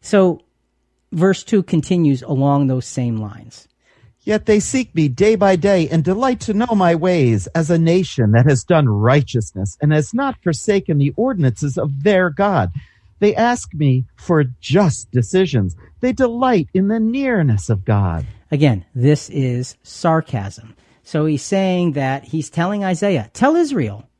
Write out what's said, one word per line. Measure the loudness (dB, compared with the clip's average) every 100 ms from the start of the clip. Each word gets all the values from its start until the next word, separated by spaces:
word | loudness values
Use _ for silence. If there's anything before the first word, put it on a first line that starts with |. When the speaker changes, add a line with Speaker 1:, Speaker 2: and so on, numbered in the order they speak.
Speaker 1:
So | 2 4 4 0 _ _ _ _ _ _ _
verse | 0 2 0
two | 0 -2
continues | 2 -2 0 2 2 0
along | -2 0 2 2 2
those | -2 -4
same | -6 -4 -4
lines. | -8 -12 -20 -20 _ _ _ _ _ _
Speaker 2:
Yet | -4 -2 2
they | 0
seek | 2 -4 -2
me | 0 0
day | 2 2 4
by | 4 4
day | 2 2 2
and | 0
delight | 0 0 0 -2
to | -2
know | -2 0 2
my | 2
ways | 2 0 2 2 0 -2 -4
as | 0
a | 2
nation | 2 2 0 0 2
that | 4 4
has | 2
done | 2 2 2
righteousness | 2 2 2 2 -4 -6 -6 -8 -2
and | 0
has | 0 0
not | -4 -4 -4
forsaken | -4 -4 0 -2 0 0
the | 0 0
ordinances | -4 0 -2 -2 -6 -4
of | -4 -2
their | 0 2 0
God. | 0 0 0 -2 -4 -14 _ _ _
They | 0
ask | 2 0 -2 -6
me | -2 0 0 -2 _
for | -2 0 0 -4
just | -2 2 2 0 -4
decisions. | -4 0 0 0 0 -2 -6 -18 _
They | -4
delight | 0 -2 0 0 0 0 -2
in | 0
the | 0
nearness | -2 -2 -2 0 0 0 -2
of | -4 0
God. | 0 0 -4 -8 -14 _
Speaker 1:
Again, | 0 2 0 -4
this | -2 0 0 -2
is | -4 -4 -4 -8 -14
sarcasm. | -20 -6 0 0 -2 -8 -8 -12 -20 -20 _ _
So | _ -2 -2
he's | -2
saying | -2 -2 0 0 0
that | -2 -4 -4 -6
he's | -8 -6
telling | -4 -4 -2
Isaiah, | -4 -2 0 -2 -4
"Tell | -2 0 2
Israel | 0 -2 -4 -6 -18 _